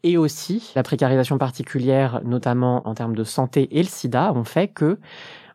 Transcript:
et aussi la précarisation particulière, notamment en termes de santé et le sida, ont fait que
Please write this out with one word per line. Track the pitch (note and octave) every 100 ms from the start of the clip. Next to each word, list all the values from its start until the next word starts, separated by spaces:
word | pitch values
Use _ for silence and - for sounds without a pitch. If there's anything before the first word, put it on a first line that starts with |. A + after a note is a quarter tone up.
et | E3+ E3+
aussi | D3+ D#3 - G#3+ - C3
la |
précarisation | B2 C#3 C3 C3 B2+ C3+
particulière, | C3 - C3+ C#3 B2+ C3+ C3 A#2+ A#2+
notamment | B2 B2+ A#2+ B2+ A#2+ A2
en |
termes | A2 A#2 A2
de |
santé | A2 - B2+ C#3+ C3 D3+
et |
le | F#3
sida, | - C3 B2 G3
ont | B2+ A2
fait | E3 G3+
que | - D3+ G#3 - - - - -